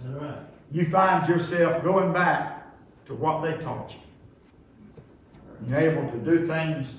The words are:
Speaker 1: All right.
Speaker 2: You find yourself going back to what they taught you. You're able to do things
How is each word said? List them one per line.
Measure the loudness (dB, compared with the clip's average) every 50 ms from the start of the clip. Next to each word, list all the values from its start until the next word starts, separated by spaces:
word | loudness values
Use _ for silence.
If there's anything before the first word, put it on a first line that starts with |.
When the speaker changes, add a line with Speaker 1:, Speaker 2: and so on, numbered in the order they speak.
| -12
Speaker 1:
All | -12 -10 -10
right. | -10 -10 -12 -14 -16 -18 -20 -20 -16 -8
Speaker 2:
You | -2 -2 0 2
find | 4 4 6 6 4 4 2 2
yourself | 2 2 0 0 2 2 4 4 2 2
going | 2 2 2 4 2 2 2
back | 2 2 2 2 2 -2 -4 -8 -12 -14 -18 -20 -20 -20 -20 -20 -20 -16
to | -12 -8
what | -2 -2 -2 0 0
they | -2 -4 -4 -4
taught | -6 -8 -8 -8 -10 -12
you. | -16 -20 -20 -20 -20 -20 -20 -20 -20 -20 -20 -20 _ -20 -20 -20 -20 -20 -20 -20 -20 -20 -20 -20 -20 -20 -20 -20 -20 -20 -20 -20 -18 -12 -6 -2
You're | 0 2
able | 2 2 2 0 -2 -4
to | -6 -4
do | 2 2 2 2 2
things | 0 -2 -2 -2 -2 -4 -4 -6 -8 -12